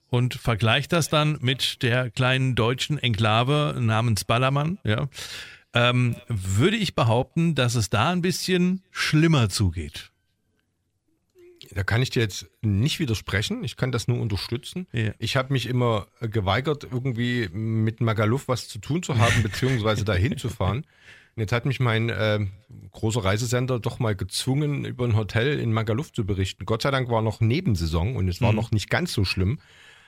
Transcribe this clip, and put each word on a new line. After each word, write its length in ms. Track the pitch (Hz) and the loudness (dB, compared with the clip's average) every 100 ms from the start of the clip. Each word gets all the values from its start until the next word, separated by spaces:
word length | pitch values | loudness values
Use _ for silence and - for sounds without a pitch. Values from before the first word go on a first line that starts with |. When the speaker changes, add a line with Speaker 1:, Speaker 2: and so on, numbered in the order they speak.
| _ | _
Speaker 1:
und 240 | 123 123 | 0 0
vergleicht 600 | - - 107 110 127 135 | -2 -2 2 2 2 2
das 160 | 170 147 | 0 0
dann 280 | 156 151 151 | 2 0 0
mit 420 | 123 135 - - | -2 -2 -4 -2
der 260 | 123 123 127 | 0 0 0
kleinen 460 | - 127 131 131 123 | 0 0 2 0 2
deutschen 420 | 113 127 - 143 | 0 0 -2 -2
Enklave 800 | 123 104 110 110 123 147 151 131 | 0 2 4 4 4 2 0 0
namens 440 | 117 110 117 107 - | 0 2 2 0 0
Ballermann, 540 | 117 131 143 151 196 | 2 2 0 -2 -2
ja, 240 | - 110 139 - - - - - _ 117 | -2 0 -2 -6 -14 -14 -16 -20 _ 2
ähm, 400 | 120 123 120 117 - | 2 4 2 -2 -4
würde 500 | 110 92 98 165 220 | -4 0 2 4 4
ich 180 | 190 - | 0 0
behaupten, 580 | 120 113 131 - 170 | 2 2 0 0 0
dass 220 | 143 120 120 | 2 0 0
es 160 | 104 | 0
da 180 | 104 139 | 2 2
ein 140 | 180 | 2
bisschen 580 | 180 - - 180 180 185 - | 0 0 0 2 2 0 -4
schlimmer 580 | - - 151 160 151 110 | -4 2 4 6 4 2
zugeht. 600 | - 98 85 73 - - _ _ _ _ _ _ _ _ _ _ _ _ _ - - - | 2 0 0 -6 -10 -18 _ _ _ _ _ _ _ _ _ _ _ _ _ -20 -20 -14
Speaker 2:
Da 100 | 98 | -8
kann 180 | 95 113 | -2 0
ich 80 | 131 | 0
dir 120 | 131 | 0
jetzt 260 | 110 - - _ | -2 -4 -16 _
nicht 380 | 110 98 127 - | -2 0 0 -2
widersprechen, 640 | 147 110 - 98 107 233 | -2 -4 -2 -4 -2 -4
ich 140 | 170 - | -8 -6
kann 140 | 127 | -4
das 160 | 123 - | -2 -2
nur 120 | 120 | -2
unterstützen. 640 | 117 98 - 120 - 175 185 | -2 -4 -4 -8 -8 -12 -8
Speaker 1:
Ja. 200 | 117 110 - | -4 -4 -4
Speaker 2:
Ich 180 | 110 135 | -4 -2
hab 120 | 131 | 0
mich 180 | 135 117 | -2 -2
immer, 400 | 123 120 107 - - | 0 0 0 -4 -10
äh, 80 | 117 | -6
geweigert, 560 | 110 98 101 135 143 | -2 0 0 0 -4
irgendwie 640 | - 123 135 113 120 123 95 | -6 -6 -4 -2 -2 -2 -4
mit 500 | 92 110 110 110 107 | -4 -2 0 0 0
Magaluf 460 | 117 95 107 131 - | 0 2 2 2 0
was 200 | 123 - | -4 -4
zu 120 | - | -10
tun 220 | - 156 | -4 -4
zu 160 | - 117 | 0 2
haben, 240 | 117 113 | 4 4
Speaker 1:
<laughs> 0 | |
Speaker 2:
beziehungsweise 600 | 107 - 127 131 107 104 101 | 0 0 0 0 0 0 0
dahin 320 | 90 117 - | 2 0 -2
zu 120 | 120 | -6
fahren. 300 | - 92 113 - _ - - _ - | -2 -2 -2 -6 _ -20 -20 _ -6
Und 40 | |
jetzt 100 | 107 | -2
hat 140 | 120 143 | 0 0
mich 140 | 127 | 0
mein, 320 | 123 113 117 98 | 2 2 0 0
ähm, 360 | 107 107 101 - - 107 98 | 0 0 -2 -6 -20 -20 -20
großer 320 | - 110 117 | -4 -2 0
Reisesender 560 | 95 107 120 123 127 123 | 0 0 0 -2 0 -2
doch 180 | 117 - | -4 -2
mal 160 | 117 104 | -2 -2
gezwungen, 720 | 92 - - 135 151 139 113 | -4 -4 -2 0 0 -2 -6
über 200 | 123 120 | -4 0
ein 100 | 107 | 2
Hotel 420 | 104 113 127 139 | 2 0 0 0
in 140 | 120 | 0
Magaluf 380 | 110 107 110 156 | 0 0 -2 -4
zu 120 | - 101 | -4 -2
berichten. 400 | 95 95 - 92 | 0 -2 -4 -4
Gott 180 | 113 | -2
sei 80 | 143 | 0
Dank 180 | 135 123 | 0 0
war 120 | 113 | 0
noch 160 | 110 - | 0 2
Nebensaison 760 | 110 120 - 92 82 82 95 131 | 2 2 2 0 2 0 0 0
und 100 | 92 | -2
es 120 | 87 | 2
war 100 | 95 | 2
Speaker 1:
Mhm. 60 | 107 | 2
Speaker 2:
noch 140 | 117 | 2
nicht 180 | 107 - | -2 0
ganz 220 | 117 90 | -2 0
so 120 | - 95 | 0 0
schlimm, 340 | - 92 147 - - - - | 0 0 -2 -8 -20 -20 -20